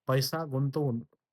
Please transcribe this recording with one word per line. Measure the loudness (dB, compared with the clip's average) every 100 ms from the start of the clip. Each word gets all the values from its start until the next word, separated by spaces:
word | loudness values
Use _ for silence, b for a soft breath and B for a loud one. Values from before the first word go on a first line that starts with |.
| 0
पैसा | 2 2 -2
गुंतवून | -2 0 0 0 0 -2 -6 _ _